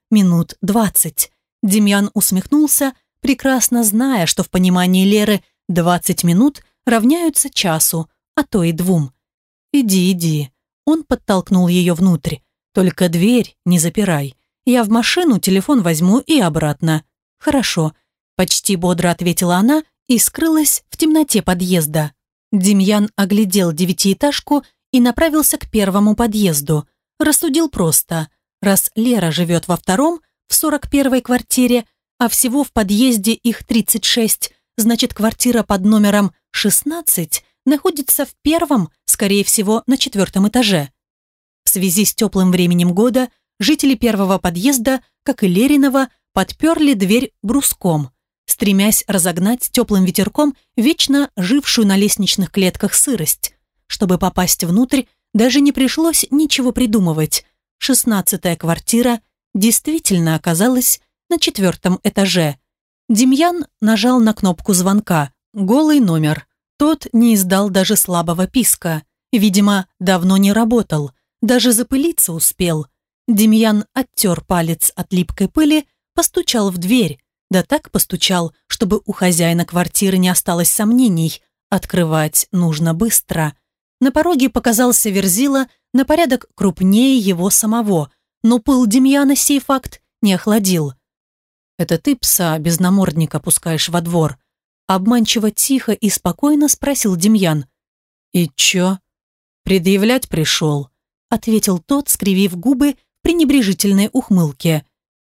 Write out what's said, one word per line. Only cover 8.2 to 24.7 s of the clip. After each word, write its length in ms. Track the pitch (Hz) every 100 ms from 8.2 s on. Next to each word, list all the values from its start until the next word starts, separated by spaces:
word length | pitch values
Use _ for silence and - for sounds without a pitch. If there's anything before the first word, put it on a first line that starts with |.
| _
а 80 | -
то 220 | 285 208
и 80 | 165
двум. 400 | 160 180 175 139 - _ _ _ _ _
"Иди, 380 | 285 233 190 180
иди". 400 | 185 170 151 139 _ _ _
Он 180 | - 320
подтолкнул 680 | 294 254 - 190 - 185 175
ее 260 | 180 180
внутрь. 440 | 165 190 165 - 151 _ _ _
"Только 340 | - 175 - 180
дверь 480 | 170 196 247 196 _
не 140 | 175 180
запирай. 580 | 165 214 202 156 139 - _ _
Я 200 | - 247
в 40 | 208
машину 480 | 233 233 349 349 202
телефон 440 | - 190 185 269
возьму 360 | 170 156 180 233
и 220 | - 311
обратно". 640 | 180 156 156 143 165 156 - _ _ _
"Хорошо", 560 | - 285 - - 156 - _ _ _ -
почти 400 | 185 - - 185
бодро 340 | 175 175 175
ответила 460 | 170 175 165 180 180
она 280 | 226 311 311 _ -
и 100 | 233
скрылась 640 | - - 330 311 294 - -
в 60 | -
темноте 440 | 320 311 294 208
подъезда. 680 | 185 180 180 180 151 156 147 - _ _ _
Демьян 580 | 202 185 202 190 208 208 -
оглядел 560 | 196 208 208 202 175
девятиэтажку 920 | 156 180 185 196 196 285 - - 294 -